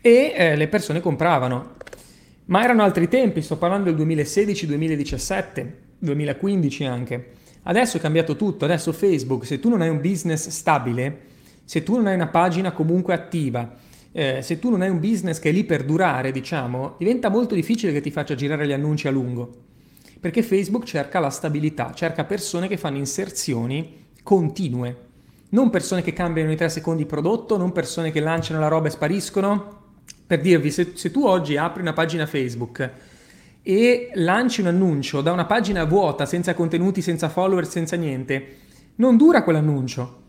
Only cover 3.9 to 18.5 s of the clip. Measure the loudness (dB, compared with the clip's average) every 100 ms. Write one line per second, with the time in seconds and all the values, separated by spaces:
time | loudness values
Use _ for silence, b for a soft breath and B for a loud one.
3.9 | 0 0 0 0 0 0 0 -2 -2 -2
4.9 | -2 -4 -6 -4 -6 -6 -10 -10 -14 -20
5.9 | _ -4 -2 -2 -2 0 0 0 -2 -6
6.9 | -6 -6 -8 -10 B B B -2 0 0
7.9 | 0 0 0 0 0 -2 0 0 0 -2
8.9 | 0 2 2 0 -4 -4 -2 2 2 2
9.9 | 0 0 -2 -2 -4 -4 -4 0 0 0
10.9 | -2 -4 -6 B B B B -6 -4 0
11.9 | 2 2 2 2 2 2 2 -2 0 0
12.9 | 2 2 -2 -2 -4 -2 -2 -6 B B
13.9 | B B -4 -2 -2 -4 -4 0 0 0
14.9 | 0 0 0 -2 -2 0 2 2 -2 0
15.9 | 2 2 2 -2 -4 -4 -4 -4 -6 -6
16.9 | -2 0 0 0 0 0 -2 0 0 0
17.9 | -2 -4 -6 -6 -4 -2